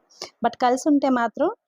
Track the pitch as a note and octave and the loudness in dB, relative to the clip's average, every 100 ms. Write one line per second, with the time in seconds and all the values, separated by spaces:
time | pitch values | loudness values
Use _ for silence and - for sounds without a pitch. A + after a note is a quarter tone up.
0 | _ - - - A#3 - B3 C4 D#4+ C#4+ | _ -18 -18 -4 -4 0 0 0 2 2
1 | C#4 B3+ A#3 - D#4 A#4+ | 2 0 -2 -2 -4 -4